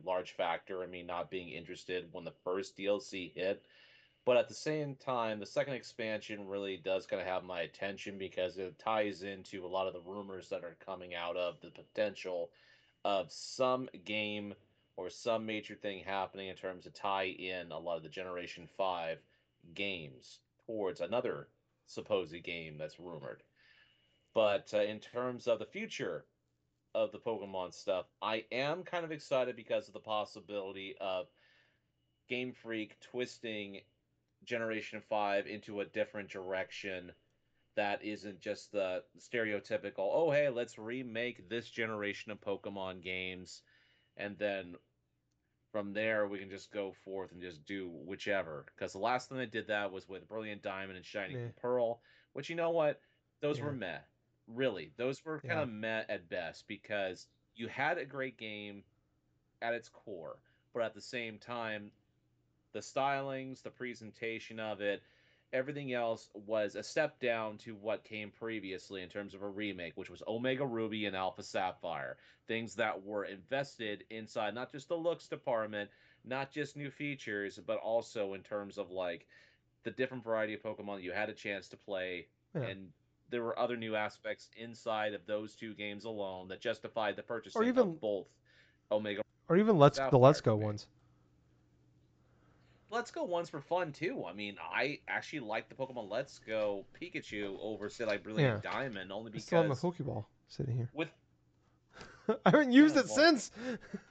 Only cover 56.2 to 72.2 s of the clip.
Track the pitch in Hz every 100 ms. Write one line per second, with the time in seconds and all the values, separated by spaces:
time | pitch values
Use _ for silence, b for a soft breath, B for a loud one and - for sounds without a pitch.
56.2 | 85 95 82 80 - 107 - 104 95 90
57.2 | - _ _ - 113 - 143 175 139 139
58.2 | 131 120 110 107 104 101 - _ _ _
59.2 | _ _ _ _ 117 117 113 - - 92
60.2 | 76 - _ _ _ 123 113 107 - 123
61.2 | 117 107 - 120 113 107 104 - _ _
62.2 | _ _ _ _ _ 107 - - 135 139
63.2 | 139 135 131 131 110 - 123 120 113 98
64.2 | 117 113 - 113 110 101 101 98 - _
65.2 | _ _ _ 127 131 143 143 123 117 110
66.2 | - 104 104 110 104 95 104 - 151 -
67.2 | 123 113 110 107 117 107 104 98 - 107
68.2 | 104 - 113 110 95 92 - 98 90 104
69.2 | 101 95 101 98 104 92 85 80 92 87
70.2 | - 113 127 131 139 117 110 107 104 95
71.2 | 95 90 98 110 92 90 90 78 65 64